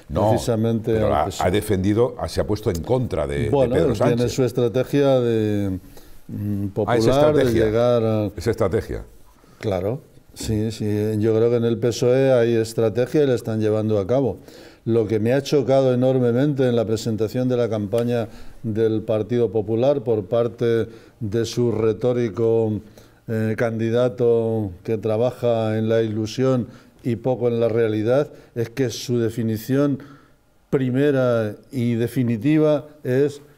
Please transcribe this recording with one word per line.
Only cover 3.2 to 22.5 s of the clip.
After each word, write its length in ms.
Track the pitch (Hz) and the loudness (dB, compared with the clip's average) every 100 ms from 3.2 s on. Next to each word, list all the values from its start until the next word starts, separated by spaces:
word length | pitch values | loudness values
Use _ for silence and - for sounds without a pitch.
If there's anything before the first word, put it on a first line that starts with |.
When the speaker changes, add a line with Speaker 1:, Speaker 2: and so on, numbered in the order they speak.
| 71 | -2
Speaker 1:
de, 200 | 71 71 | -2 0
de 40 | |
Speaker 2:
Bueno, 240 | 139 123 | 2 2
Speaker 1:
Pedro 200 | 120 85 | 2 0
Speaker 2:
él 40 | 107 | 2
tiene 120 | 123 120 | 0 2
Speaker 1:
Sánchez. 140 | 120 | 0
Speaker 2:
su 100 | - | 0
estrategia 760 | 127 135 120 123 127 143 139 131 | 0 0 0 0 0 2 4 4
de, 600 | 120 113 107 104 101 95 - - - - - | 2 2 0 0 -2 -4 -8 -20 -20 -20 -14
mm, 380 | 107 104 101 101 104 104 | -8 -4 -4 -4 -4 0
Speaker 1:
Ah, 100 | 120 | 2
es 100 | 113 | 2
Speaker 2:
popular, 280 | 135 151 | 4 4
de 80 | 151 | 4
Speaker 1:
estrategia. 240 | 131 113 110 | 2 2 2
Speaker 2:
llegar 380 | 110 120 120 | 2 2 2
a 220 | 110 110 104 - | 2 0 -2 -4
Speaker 1:
Es 80 | - | -4
estrategia. 580 | 104 101 110 - 55 50 - - - - - | 0 0 -2 -4 -8 -12 -20 -20 -20 -20 -10
Speaker 2:
Claro, 440 | 107 92 95 131 - - - - | -4 -2 -2 -6 -10 -20 -20 -12
sí, 340 | - 110 110 | -4 -2 -2
sí, 140 | 107 107 104 107 110 | -4 -4 -2 -2 0
yo 180 | 110 110 | 2 4
creo 140 | 117 | 2
que 60 | 120 | 2
en 100 | 117 | 0
el 140 | 113 | 0
pesoe 540 | 120 110 123 127 135 | -2 0 2 4 4
hay 200 | 127 117 | 4 4
estrategia 720 | 117 110 - 113 101 123 156 | 2 0 0 0 0 0 2
y 20 | 143 | 2
la 80 | |
están 260 | 120 117 110 | 0 -2 -2
llevando 380 | 107 107 107 107 | 0 0 0 0
a 80 | 95 | 0
cabo. 320 | 123 127 90 - - - - - | 0 0 -4 -12 -20 -20 -12 -2
Lo 200 | 113 104 | 0 2
que 120 | 110 | 0
me 140 | 110 | 2
ha 100 | 135 | 0
chocado 500 | 135 151 120 135 131 | 2 0 2 2 4
enormemente 720 | 123 127 131 120 117 147 139 127 | 2 2 2 2 2 0 2 2
en 80 | 117 | 2
la 100 | 107 | 0
presentación 600 | 110 120 107 107 127 127 | -2 -2 -2 -2 -2 -2
de 80 | 123 | 0
la 120 | 117 | 0
campaña 600 | 107 101 117 120 120 107 - - - | -2 -2 -2 -2 -2 -4 -10 -16 -10
del 380 | 117 107 113 110 | -6 0 0 0
Partido 500 | 98 107 104 120 117 | -2 -2 0 0 0
Popular 500 | 110 104 113 131 143 | 0 -2 0 2 0
por 220 | 113 110 95 | 0 -2 0
parte 640 | 117 120 117 117 117 110 - - - | 0 0 0 0 0 -2 -8 -20 -10
de 260 | 110 113 113 | -4 -2 -2
su 260 | - 120 | 0 0
retórico, 1080 | 104 110 107 123 123 120 92 113 | 2 0 0 0 0 -2 0 2